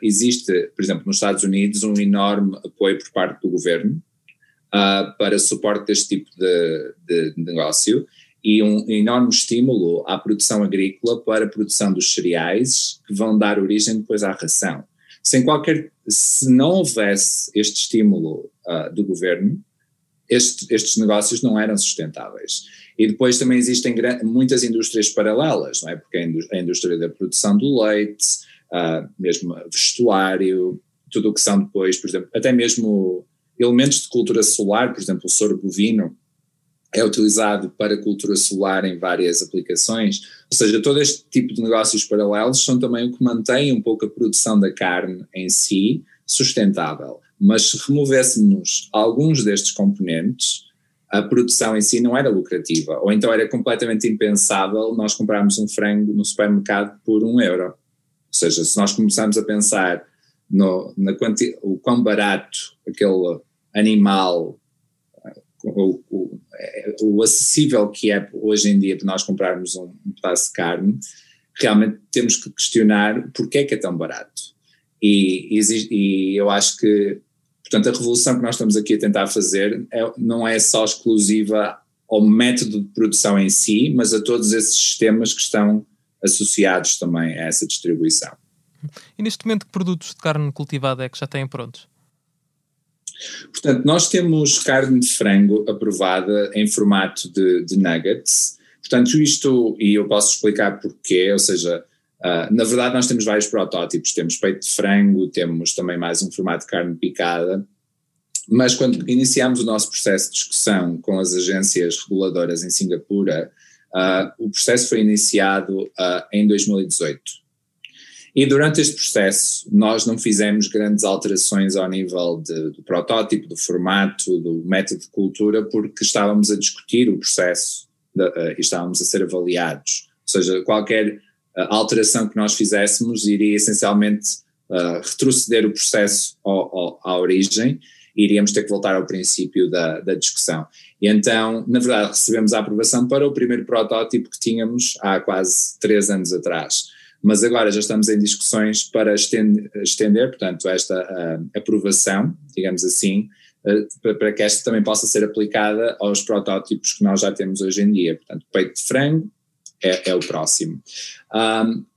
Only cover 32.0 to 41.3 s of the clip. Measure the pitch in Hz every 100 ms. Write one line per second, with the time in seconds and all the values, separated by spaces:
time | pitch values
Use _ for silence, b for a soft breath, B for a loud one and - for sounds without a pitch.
32 | 90 92 - 113 131 123 120 - 110 101
33 | 92 90 - _ _ - 120 120 139 -
34 | - 120 104 113 101 - 98 110 123 104
35 | 98 90 90 - 107 92 98 92 110 107
36 | 85 - _ _ _ _ _ _ _ 110
37 | 113 - 107 104 104 101 92 - 107 104
38 | 104 101 104 95 - 98 98 95 95 85
39 | 90 87 90 85 - 92 85 85 - 113
40 | 104 101 B B B - 107 110 143 143
41 | 143 - _